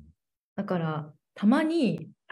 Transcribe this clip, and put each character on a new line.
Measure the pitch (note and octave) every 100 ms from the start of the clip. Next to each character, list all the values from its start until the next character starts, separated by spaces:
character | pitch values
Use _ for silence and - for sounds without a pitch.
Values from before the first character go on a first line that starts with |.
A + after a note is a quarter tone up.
| D#2 _ _ _ _ -
だ |
か | G3 F3+
ら、 | D#3+ D#3 D3+ - _
た | - G3+
ま | C#4+
に、 | D#4 E4+ A3+ D3+ - - -